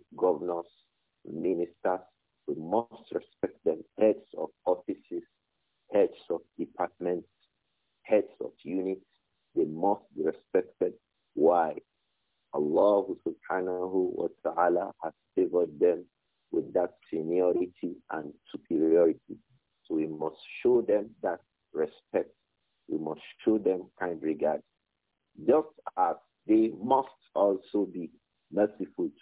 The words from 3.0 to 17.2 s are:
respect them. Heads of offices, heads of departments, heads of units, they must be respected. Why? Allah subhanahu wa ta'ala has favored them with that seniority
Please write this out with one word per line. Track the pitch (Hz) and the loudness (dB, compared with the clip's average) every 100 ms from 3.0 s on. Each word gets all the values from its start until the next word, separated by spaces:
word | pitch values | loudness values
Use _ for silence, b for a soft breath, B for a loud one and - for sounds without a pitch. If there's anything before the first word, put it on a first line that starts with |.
| - | -8
respect | - - - - - | -8 -8 -8 -8 -4
them. | - 80 - - | -2 -2 -6 2
Heads | 107 - - 87 | 2 2 -4 -10
of | 80 _ | -10 _
offices, | - 90 - 95 - 87 - _ _ _ _ _ - | -2 -2 -4 -10 -8 -12 -12 _ _ _ _ _ -2
heads | 104 95 - - | 2 2 0 -8
of | 85 _ - | -8 _ -10
departments, | 110 - 87 - 87 90 - _ _ _ _ _ _ _ | -10 -6 -8 -4 -4 -4 -8 _ _ _ _ _ _ _
heads | - 107 - - | 0 0 0 -8
of | - _ | -12 _
units, | - 92 95 190 _ _ _ _ _ | -6 -4 -4 -6 _ _ _ _ _
they | 82 | -2
must | 78 78 95 101 _ | -2 0 0 0 _
be | - | -4
respected. | 78 - _ 90 - - 90 - _ _ _ | -4 -4 _ -2 -2 -4 -4 -4 _ _ _
Why? | - 78 87 80 - _ _ _ _ _ _ _ | 2 4 4 2 -4 _ _ _ _ _ _ _
Allah | 76 76 82 101 101 95 90 | -4 0 4 6 4 0 -6
subhanahu | 85 78 - 92 92 90 90 92 90 | -8 -8 -6 -4 -2 -4 -2 0 0
wa | - 85 - | -2 -6 -4
ta'ala | 82 82 87 87 95 - | -4 2 2 2 -2 -8
has | 80 - _ | -12 -12 _
favored | - 87 87 82 73 | -2 0 2 0 2
them | 90 85 - _ _ _ - | 2 2 -6 _ _ _ -6
with | 82 - | -6 -2
that | 92 87 _ - | -2 -2 _ -8
seniority | 80 | -6